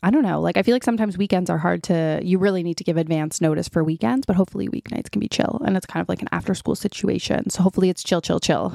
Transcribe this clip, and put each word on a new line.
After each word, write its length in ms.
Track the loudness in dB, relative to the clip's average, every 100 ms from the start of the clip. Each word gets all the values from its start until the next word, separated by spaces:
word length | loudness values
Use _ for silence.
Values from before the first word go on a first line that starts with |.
I 80 | 2
don't 100 | 4
know. 180 | 4 2
Like, 160 | 0 2
I 60 |
feel 140 | 2 2
like 80 |
sometimes 340 | 2 0 -2 0
weekends 320 | 0 2 2
are 80 | 0
hard 240 | 0 -2
to, 360 | 0 0 2 0
you 140 | 0 2
really 240 | 2 0
need 160 | -2 -4
to 60 |
give 120 | -2 0
advance 460 | 0 0 -2 0
notice 260 | 0 0 0
for 160 | 0
weekends, 440 | 0 0 0 0 0
but 80 | 2
hopefully 320 | 2 0 -6
weeknights 420 | -6 -6 -8 -4
can 100 | -4
be 80 | -4
chill. 340 | 0 0 0 0
And 100 | -2
it's 120 | -2
kind 140 | -6
of 80 | -4
like 120 | -4
an 80 | -4
after 220 | -6 -4
school 220 | -4 -2 -2
situation. 760 | -4 -2 -2 -2 -2 -2 -2
So 140 | 2
hopefully 260 | 2 4 2
it's 140 | 0
chill, 180 | 0 -2
chill, 180 | 0 -2
chill. 320 | 2 2 2